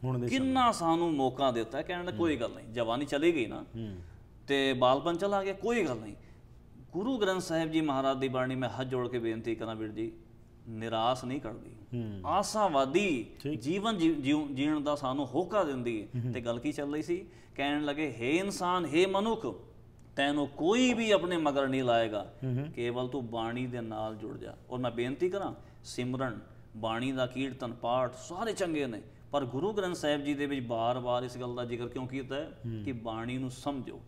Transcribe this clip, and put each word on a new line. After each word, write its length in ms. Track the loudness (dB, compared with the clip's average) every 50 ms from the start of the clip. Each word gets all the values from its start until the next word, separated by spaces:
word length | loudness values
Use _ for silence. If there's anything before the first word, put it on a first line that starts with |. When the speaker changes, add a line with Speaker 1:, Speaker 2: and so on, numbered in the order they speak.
| -2
Speaker 1:
ਹੁਣ 160 | -2 -2 0
ਦੇ 80 | 0 0
Speaker 2:
ਕਿੰਨਾ 440 | 0 2 2 2 2 4 4 4
Speaker 1:
ਸਮਝ। 80 | 4 4
Speaker 2:
ਸਾਨੂੰ 340 | 4 4 4 4 4 2 2
ਮੌਕਾ 380 | 2 2 2 2 4 2 4
ਦਿੱਤਾ, 300 | 4 2 0 0 -2 -4
ਕਹਿਣ 180 | -4 -2 -4 -4
ਲੱਗੇ 120 | -4 -4
Speaker 1:
ਹੂੰ। 60 | -2 0
Speaker 2:
ਕੋਈ 180 | 2 2 2
ਗੱਲ 160 | 2 0 -4 -4
ਨਹੀਂ, 120 | -6 -12 -8
ਜਵਾਨੀ 380 | -2 -2 0 2 2 0 0
ਚਲੀ 300 | 0 0 4 4 4 4
ਗਈ 100 | 4 0
ਨਾ 200 | -2 -2 -8 -10 -10 -10
Speaker 1:
ਹੂੰ। 200 | -8 -8 -8 -8 -10 -12 -14 -16 -18 -20 -20 -20 -20 -4 0
Speaker 2:
ਤੇ 260 | 2 2 4 2 4
ਬਾਲਪਨ 440 | 6 6 6 6 6 4 0 0 0
ਚਲਾ 260 | 0 0 0 0 0
ਗਿਆ, 100 | -2 -4
ਕੋਈ 320 | -2 0 0 2 2 2
ਗੱਲ 120 | 0 0 -4
ਨਹੀਂ। 180 | -6 -10 -12 -14 -16 -20 -20 -20 -20 -20 -20 -20 -20 -20 -20 -20 -20 -8 -6
ਗੁਰੂ 240 | -4 -2 0 0 2
ਗ੍ਰੰਥ 240 | 2 2 2 0
ਸਾਹਿਬ 300 | 0 0 0 0 0 2
ਜੀ 100 | 2 2
ਮਹਾਰਾਜ 360 | 2 2 2 2 4 2 2 2
ਦੀ 100 | 0 0
ਬਾਣੀ 280 | 2 2 0 0 0
ਮੈਂ 140 | 0 -2 -2
ਹੱਥ 180 | -2 -2 -4 -2
ਜੋੜ 200 | 0 0 0 0
ਕੇ 120 | -2 0
ਬੇਨਤੀ 360 | 0 0 -2 0 -2 -2 -2
ਕਰਾਂ 200 | -2 -2 -6 -4
ਵੀਰ 120 | -4 -6 -6
ਜੀ, 240 | -4 -4 -6 -6 -6 -10 -20 -20 -20 -20 -20 -20 -20 -20 -16 -12
ਨਿਰਾਸ਼ 560 | -10 -6 -4 -2 0 2 4 4 2 2 -2
ਨਹੀਂ 160 | -4 -6 -4
ਕਰਦੀ। 300 | -6 -6 -10 -10 -12 -16 -18 -18 -14 -8 -6
Speaker 1:
ਹੂੰ। 280 | -4 -4 -4 -6 -6 -2
Speaker 2:
ਆਸ਼ਾਵਾਦੀ 1000 | 0 2 2 2 2 2 2 2 4 6 4 4 6 4 2 4 4 2 0 -2 -6 -10 -8 -6
Speaker 1:
ਠੀਕ। 160 | -4 -4 -4
Speaker 2:
ਜੀਵਨ 380 | -2 -2 -2 0 0 0 0 4
ਜੀ-, 240 | 4 4 4 4
ਜਿਉ-, 320 | 2 2 2 2 2 -2 -2
ਜੀਣ 260 | 0 2 2 2 2
ਦਾ 140 | 2 0 0
ਸਾਨੂੰ 320 | 0 0 -2 0 0 -2 0
ਹੋਕਾ 360 | 0 0 0 2 2 2 2
ਦਿੰਦੀ 380 | 2 0 -2 -2 -2 -2 -2
ਹੈ। 200 | -4 -4 -4 -2 -2
Speaker 1:
ਹੂੰ। 80 | 0 -2
Speaker 2:
ਤੇ 80 | -2
ਗੱਲ 180 | 0 0 -2 0
ਕੀ 120 | 0 -2
ਚੱਲ 220 | -2 -2 -2 -2 -2
ਰਹੀ 80 | -4
ਸੀ? 240 | -2 -2 -2 -4 -4 -10 -16 -20 -20 -18 -6
ਕਹਿਣ 300 | -2 0 0 0 0 0
ਲੱਗੇ, 260 | 0 0 0 -2 -4
"ਹੇ 260 | -2 -2 0 2 4 4
ਇਨਸਾਨ, 480 | 2 2 -2 -2 0 2 2 2 0
ਹੇ 200 | 2 4 4 4
ਮਨੁੱਖ, 500 | 6 4 2 2 2 0 0 -2 -4 -4 -6 -12 -18 -20 -20 -20 -20 -20 -20 -20 -14 -2
ਤੈਨੂੰ 320 | 0 0 2 2 2 0 0
ਕੋਈ 460 | -2 0 2 4 4 6 6 4 4
ਵੀ 180 | 4 4 6
ਆਪਣੇ 260 | 6 4 4 2 0 2
ਮਗਰ 300 | 2 2 4 4 2 2
ਨਹੀਂ 160 | 2 2 4
ਲਾਏਗਾ। 500 | 6 6 6 6 4 0 -2 -4 -6 -10 -6 -4
Speaker 1:
ਹੂੰ, 140 | -2 0 -2
ਹੂੰ। 80 | -2 -4
Speaker 2:
ਕੇਵਲ 360 | -4 -4 -2 -2 0 -2 -2 -2
ਤੂੰ 200 | -2 -4 -4 -4
ਬਾਣੀ 400 | -4 -2 -2 -2 -2 -2 -4 -4
ਦੇ 140 | -4 -6
ਨਾਲ 340 | -6 -6 -6 -4 -4 -4 -6
ਜੁੜ 220 | -6 -8 -10 -10 -10
ਜਾ।" 200 | -10 -12 -14 -14 -12 -8
ਔਰ 100 | -6 -2
ਮੈਂ 120 | -2 -2
ਬੇਨਤੀ 380 | 0 0 -2 -2 0 0 0 0
ਕਰਾਂ, 240 | 0 0 -4 -4 -6 -8 -14 -20 -20 -20 -16
ਸਿਮਰਨ, 560 | -12 -6 -4 -2 -2 0 0 -2 -2 -4 -6 -12 -16 -18 -20 -20 -16 -12 -4
ਬਾਣੀ 340 | -2 -2 0 0 0 -2
ਦਾ 160 | 0 0 -2 -2
ਕੀਰਤਨ, 460 | -2 -4 -4 -4 -4 -6 -6 -6 -6
ਪਾਠ 400 | -4 0 2 2 2 2 0 -2
ਸਾਰੇ 400 | -8 -12 -12 -8 -6 -4 -4 -2
ਚੰਗੇ 340 | -2 -2 0 0 0 0 -2
ਨੇ, 140 | -4 -8 -10 -14 -20 -20 -18 -2
ਪਰ 140 | 0 0 0
ਗੁਰੂ 280 | 0 -2 0 0 0 0
ਗ੍ਰੰਥ 220 | 0 0 0 -2
ਸਾਹਿਬ 280 | 0 0 2 2 2 2
ਜੀ 100 | -2 0
ਦੇ 120 | 0 0
ਵਿੱਚ 220 | -2 -2 -2 -2 -2
ਬਾਰ-ਬਾਰ 560 | 0 2 2 2 2 0 0 0 0 0 0
ਇਸ 140 | -2 -6 -6
ਗੱਲ 180 | -6 -6 -4
ਦਾ 100 | -4 -4
ਜ਼ਿਕਰ 220 | -4 -2 -4 -4 -4
ਕਿਉਂ 200 | -4 -6 -6 -4
ਕੀਤਾ 280 | -6 -6 -6 -4 -4
ਹੈ 240 | -4 -4 -6 -10 -10 -8
Speaker 1:
ਹੂੰ। 180 | -6 -6 -4 -4
Speaker 2:
ਕਿ 80 | -4
ਬਾਣੀ 460 | -6 -4 -6 -6 -6 -4 -4 -4 -4 -4
ਨੂੰ 140 | -4 -4
ਸਮਝੋ 480 | -6 -6 -6 -6 -4 -4 -6 -8 -10 -12 -14